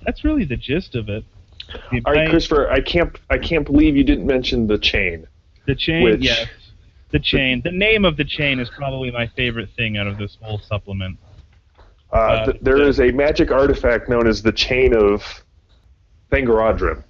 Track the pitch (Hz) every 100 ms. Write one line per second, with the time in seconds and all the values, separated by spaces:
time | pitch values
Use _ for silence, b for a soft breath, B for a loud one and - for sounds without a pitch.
0 | - 247 294 302 160 117 120 156 - 123
1 | 107 104 113 - - - - B B 123
2 | 127 147 160 165 - 151 127 135 - 175
3 | 160 - - 131 - 165 143 143 156 139
4 | 135 139 95 127 123 123 110 104 - 110
5 | 95 82 - _ _ _ - 135 - 165
6 | 180 165 127 117 113 - - - - _
7 | _ 151 - 147 131 123 147 180 214 220
8 | 190 151 147 - 143 131 120 - 139 135
9 | 131 120 117 - 123 117 98 - 113 104
10 | 101 104 101 - 110 104 - 101 - 98
11 | 92 87 - - - _ _ _ - _
12 | _ 113 110 113 110 120 131 139 143 131
13 | 123 123 147 156 160 127 139 151 123 113
14 | - 120 117 104 110 104 - 127 131 117
15 | 104 104 - - _ _ _ _ _ _
16 | _ _ _ 139 127 110 110 92 87 78